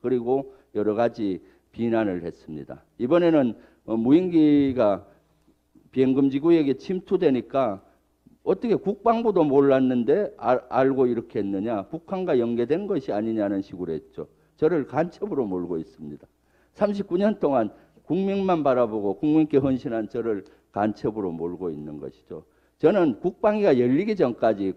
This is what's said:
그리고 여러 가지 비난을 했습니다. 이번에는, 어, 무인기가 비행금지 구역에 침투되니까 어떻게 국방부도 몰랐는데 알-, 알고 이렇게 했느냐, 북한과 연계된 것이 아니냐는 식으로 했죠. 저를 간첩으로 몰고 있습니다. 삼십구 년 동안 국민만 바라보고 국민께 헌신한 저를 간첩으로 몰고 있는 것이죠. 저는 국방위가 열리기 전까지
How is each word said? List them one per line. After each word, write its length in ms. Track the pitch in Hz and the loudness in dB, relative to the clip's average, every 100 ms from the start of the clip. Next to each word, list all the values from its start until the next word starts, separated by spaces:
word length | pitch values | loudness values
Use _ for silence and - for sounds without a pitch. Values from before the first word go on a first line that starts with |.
그리고 520 | 123 127 117 135 135 - _ | -4 -2 0 -2 -4 -14 _
여러 200 | 107 104 | -4 -2
가지 460 | 104 117 117 101 90 - _ _ | 0 0 -2 -6 -6 -10 _ _
비난을 540 | - 117 113 107 90 | -6 -2 0 -2 -4
했습니다. 580 | 85 - - 76 65 67 _ - | -8 -12 -14 -14 -14 -18 _ -8
이번에는, 560 | 120 175 175 160 123 - - _ - | 0 2 4 4 2 -2 -12 _ -6
어, 100 | 110 | -2
무인기가 1080 | 117 160 185 170 151 147 139 123 107 95 - _ _ _ _ _ _ _ _ | 4 4 4 4 4 4 2 2 2 0 -4 _ _ _ _ _ _ _ _
비행금지 480 | 127 131 135 139 135 | 0 2 4 2 2
구역에 340 | 160 170 139 | 4 4 4
침투되니까 1080 | 135 - 185 - 185 170 127 - 139 123 95 - _ _ _ _ _ | -2 -4 -6 -2 0 2 0 0 -2 -2 -4 -12 _ _ _ _ _
어떻게 320 | - 190 240 | -4 -2 0
국방부도 680 | 180 190 226 226 226 226 180 | -2 -2 -2 0 0 0 2
몰랐는데 920 | 151 139 139 131 127 123 110 175 104 - | 4 4 6 4 2 2 2 0 -2 -4
알-, 280 | 117 127 - | 0 0 0
알고 380 | 120 135 131 127 | 0 2 2 2
이렇게 320 | 113 110 117 | 0 -4 -6
했느냐, 480 | 98 98 113 107 95 | -4 -4 -4 -4 -6
북한과 540 | 160 - 190 180 131 | -12 -8 -6 0 0
연계된 480 | 117 117 120 165 202 | 0 -2 -2 -2 -2
것이 240 | 180 135 | -6 -4
아니냐는 500 | 104 113 110 101 98 | -4 -2 -2 -2 -4
식으로 300 | - 87 87 | -6 -8 -8
했죠. 340 | 78 - - 76 _ _ _ | -8 -10 -14 -16 _ _ _
저를 300 | 156 170 123 | 0 0 -2
간첩으로 600 | 135 175 - 208 139 107 | -4 -4 -6 -6 -4 -2
몰고 320 | 90 87 82 | -4 -4 -6
있습니다. 480 | - - 76 71 - _ _ _ _ | -8 -16 -16 -16 -20 _ _ _ _
삼십구 460 | - 202 202 196 180 | -4 -2 -2 -4 0
년 200 | 208 208 | 0 0
동안 320 | 147 131 104 - _ _ | 0 0 -2 -6 _ _
국민만 600 | - 175 196 196 190 170 | -6 -2 -2 -2 0 0
바라보고 540 | 139 127 117 107 101 95 | 2 2 0 -2 -4 -2
국민께 400 | 151 156 151 143 | 2 2 4 2
헌신한 500 | 139 127 139 113 107 | 2 0 -2 -6 -4
저를 360 | 120 113 101 - _ _ | -4 -4 -4 -8 _ _
간첩으로 580 | 101 107 104 127 107 95 | -2 -2 -2 -4 -4 -6
몰고 400 | 82 85 87 90 | -6 -8 -6 -8
있는 280 | 73 73 73 | -8 -12 -12
것이죠. 440 | 69 - - 82 - _ _ _ | -14 -16 -18 -18 -18 _ _ _
저는 400 | 156 202 160 110 | 2 4 2 0
국방위가 580 | 180 - 214 208 202 127 | -4 -2 0 2 2 4
열리기 380 | 123 139 208 202 | 4 2 0 0
전까지 560 | 135 110 117 101 95 | 0 0 0 0 -2